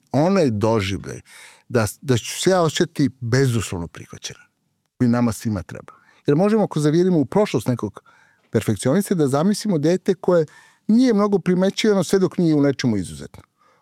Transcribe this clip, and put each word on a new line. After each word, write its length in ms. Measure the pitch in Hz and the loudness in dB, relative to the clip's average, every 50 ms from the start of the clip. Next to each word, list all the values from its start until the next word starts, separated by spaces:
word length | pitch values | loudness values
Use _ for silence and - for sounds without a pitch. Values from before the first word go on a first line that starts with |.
| - _ | -4 _
onaj 380 | - 135 156 185 196 196 160 127 | 0 0 2 2 2 2 0 0
doživljaj 720 | 107 104 110 110 113 110 95 95 98 73 67 67 62 62 - - - - - - - _ _ _ | 0 0 0 2 2 0 0 -2 -6 -8 -8 -12 -14 -14 -16 -20 -20 -20 -20 -20 -20 _ _ _
da, 180 | 120 120 110 - - - | 0 0 0 0 -4 -8
da 160 | - 139 123 | -2 -2 -2
ću 240 | 110 - - - - | 0 -2 -6 -8 -2
se 80 | - 180 | 0 2
ja 120 | 190 185 | 2 4
osjećati 480 | 170 156 - - 175 - - - 143 127 | 2 0 0 0 -2 -2 0 -2 -2 -2
bezuslovno 760 | - _ 120 113 123 131 139 127 117 113 95 - 101 87 85 | -2 _ -4 -2 0 2 2 2 0 -2 -4 -4 -8 -8 -10
prihvaćen, 480 | 78 - - - - - - - - - - - _ _ _ _ _ _ _ _ _ _ | -10 -14 -18 -20 -20 -20 -16 -16 -16 -16 -18 -20 _ _ _ _ _ _ _ _ _ _
koji 120 | _ 127 120 | _ 0 2
nama 220 | 117 123 120 117 | 2 2 0 0
svima 320 | 101 - - 120 104 90 - | -2 -4 -6 -4 -4 -4 -6
treba. 300 | - - - - - - _ _ _ _ _ _ | -10 -16 -18 -18 -20 -20 _ _ _ _ _ _
Jer 100 | - 147 | 0 0
možemo, 280 | 160 196 208 220 220 190 | 2 2 2 2 0 0
ako 160 | - - 156 | 0 -2 0
zavirimo 380 | 147 151 147 175 180 190 180 | 0 2 2 2 2 2 2
u 80 | 156 135 | 2 0
prošlost 420 | - - 196 214 - - 123 - | 0 0 0 0 0 -2 -2 -2
nekog 360 | - 123 - - 101 - - _ _ _ _ _ _ _ _ _ _ | -2 -4 -4 -6 -10 -10 -14 _ _ _ _ _ _ _ _ _ _
perfekcioniste, 680 | - 113 - - 107 - - 127 147 202 202 - 202 | -2 -2 0 0 -4 -2 0 0 0 0 0 0 0
da 120 | 165 147 | 0 0
zamislimo 500 | 127 131 143 165 208 208 - - 214 185 | 0 0 0 0 0 0 -2 -2 -2 -2
dete 360 | 151 143 160 180 185 - - 180 | 0 2 0 0 0 -2 -4 -4
koje 320 | - - 190 180 170 156 - - - - - _ _ _ | -2 0 2 2 2 2 -2 -8 -20 -20 -20 _ _ _
nije 260 | - 214 240 262 254 226 | 2 2 4 4 4 4
mnogo 260 | 196 208 208 202 190 | 2 2 2 0 0
primećivano 640 | - 185 185 175 190 196 - - - 214 202 196 165 | 0 0 0 2 0 0 0 0 0 2 2 2 2
sve 160 | - - 190 | 0 2 2
dok 180 | 185 160 - | 2 0 0
nije 180 | - 175 160 151 | 0 2 2 2
u 60 | 147 | 4
nečemu 360 | 139 143 131 - - 123 110 | 2 2 0 0 -2 -2 -2
izuzetno. 460 | 98 87 76 78 69 73 - - - - _ _ _ _ _ _ _ | -2 -4 -8 -12 -16 -16 -18 -20 -20 -20 _ _ _ _ _ _ _